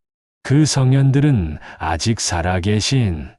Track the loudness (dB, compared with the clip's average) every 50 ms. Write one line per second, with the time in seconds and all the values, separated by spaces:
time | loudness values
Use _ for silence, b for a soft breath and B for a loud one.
0 | _ _ _ _ _ _ _ _ -4 0 2 2 4 2 2 0 2 2 4 4
1 | 4 4 4 4 2 2 2 2 0 -2 -6 -10 B B B B -6 -6 -4 -2
2 | -2 -2 -2 -2 -4 -4 -4 -2 -2 -2 -2 -2 0 0 0 0 0 0 0 0
3 | 0 0 -2 -4 -8 -12 -16